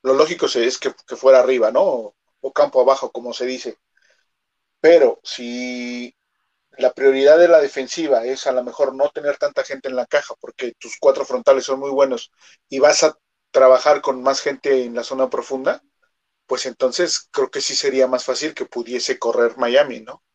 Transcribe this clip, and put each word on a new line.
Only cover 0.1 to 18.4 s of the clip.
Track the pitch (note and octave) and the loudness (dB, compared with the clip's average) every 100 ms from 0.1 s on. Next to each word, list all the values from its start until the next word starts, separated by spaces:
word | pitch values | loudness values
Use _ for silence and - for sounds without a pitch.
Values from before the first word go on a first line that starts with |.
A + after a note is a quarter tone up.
lógico | C3+ D#3 E3+ C#3+ | 2 2 0 -4
se-, | B2+ A#2 | 0 -2
es | C3 | -2
que, | C3+ - _ | -8 -10 _
que | A#2 | 0
fuera | C3 C3 | 6 6
arriba, | B2 B2+ G#2+ | 6 2 0
¿no? | B2+ | 2
O, | F#3+ B2+ G#2+ _ _ _ | 0 -2 -8 _ _ _
o | C3+ | -8
campo | - C#3+ C3 | -2 0 2
abajo, | B2+ C3 B2+ | 2 2 -4
como | A#2+ A#2+ | -10 -12
se | A#2 B2+ | -8 -6
dice. | B2+ A#2+ - _ _ _ _ _ _ _ _ _ _ | -6 -10 -14 _ _ _ _ _ _ _ _ _ _
Pero | D#3+ E3+ C3 - | 6 6 4 0
si | - - A#2+ B2 B2 B2 A#2+ B2 B2 _ _ _ _ _ _ - | -12 -12 -10 -10 -10 -10 -10 -12 -14 _ _ _ _ _ _ -2
la | B2+ | -2
prioridad | - C3+ C3+ C#3 D#3+ | 2 2 4 6 6
de | F3 | 8
la | D#3+ | 6
defensiva | C#3 C#3 B2+ - D#3 B2 A#2+ | 4 -6 -8 -6 0 0 -2
es | C3+ D3 | -4 -4
a | |
lo | B2+ | -4
mejor | B2 - C3+ C3 | -6 -4 -4 0
no | C#3+ | -4
tener | - D3 C#3+ | -2 -6 -4
tanta | C#3+ - | -6 -6
gente | C3 C3+ C3+ | -8 -10 -8
en | B2+ | -8
la | A#2+ | -4
caja | D3 - A#2+ | -4 -6 -18
porque | - - B2 - | -18 -12 -12 -12
tus | A2+ - | -20 0
cuatro | C#3+ C3+ C3+ | 0 0 -4
frontales | B2+ A#2+ C3+ - | -2 2 2 0
son | C3+ | -6
muy | C#3 | -4
buenos | C3+ C3+ A#2+ - _ _ _ _ | 0 0 0 -10 _ _ _ _
y | C3+ | 2
vas | D3 D#3 | 2 4
a | D#3 - _ _ _ | 0 -2 _ _ _
trabajar | C3 C3 B2+ D3 C#3+ | 4 6 6 4 0
con | C#3+ B2+ | 0 -4
más | C3 C3+ | -2 -2
gente | D3 C#3 C#3+ C3 A#2+ | -6 -6 0 0 -2
en | A#2+ | -8
la | |
zona | A#2 C3 C3 | -8 -4 -4
profunda, | B2+ - C3+ C#3 A#3+ _ _ _ _ _ _ _ | -4 -8 -6 -4 -6 _ _ _ _ _ _ _
pues | B2 C3 | -6 -6
entonces | A#2 C3 A#2+ F3 - _ | -4 -4 -2 -4 -4 _
creo | - C3 | -4 -4
que | C#3 | -6
sí | - C3 | -6 -4
sería | C#3+ C3 B2+ | -2 0 0
más | B2+ - | 0 -4
fácil | B2 | -6